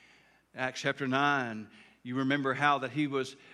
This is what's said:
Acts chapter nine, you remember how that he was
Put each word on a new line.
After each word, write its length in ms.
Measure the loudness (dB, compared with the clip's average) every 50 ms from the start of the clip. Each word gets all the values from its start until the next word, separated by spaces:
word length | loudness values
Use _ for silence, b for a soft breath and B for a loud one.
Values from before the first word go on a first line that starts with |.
| b b b b b b b b b b _
Acts 260 | -6 -6 -6 -6 -2
chapter 260 | -2 -2 -2 0 -2 0
nine, 640 | 2 4 4 4 4 2 0 -2 -6 -8 -10 -14 B B B B B B
you 140 | B -6 -2
remember 380 | 0 2 2 2 2 2 0 0
how 260 | 2 4 4 4 2
that 120 | 0 -4
he 160 | -2 -2 -2 0
was 280 | 0 -2 -4 -4 -8 B B B